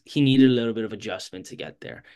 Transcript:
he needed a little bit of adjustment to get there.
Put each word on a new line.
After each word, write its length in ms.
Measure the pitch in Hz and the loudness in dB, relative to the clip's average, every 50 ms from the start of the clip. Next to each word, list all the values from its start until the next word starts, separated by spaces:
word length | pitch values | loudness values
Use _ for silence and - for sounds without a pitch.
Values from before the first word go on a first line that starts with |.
| _ | _
he 160 | - - 151 143 | -6 0 2 4
needed 260 | 135 131 131 131 131 | 4 6 6 6 6
a 60 | 127 | 6
little 180 | 120 117 117 110 | 4 0 -2 -4
bit 120 | 113 110 | -4 -6
of 100 | 107 110 | -8 -8
adjustment 520 | 101 90 107 92 95 - - - 92 92 | -10 -10 -8 -8 -10 -10 -12 -14 -16 -16
to 100 | - - | -14 -14
get 220 | - - 78 - - | -14 -14 -14 -14 -16
there. 240 | - - - - - _ - | -16 -18 -18 -18 -20 _ -20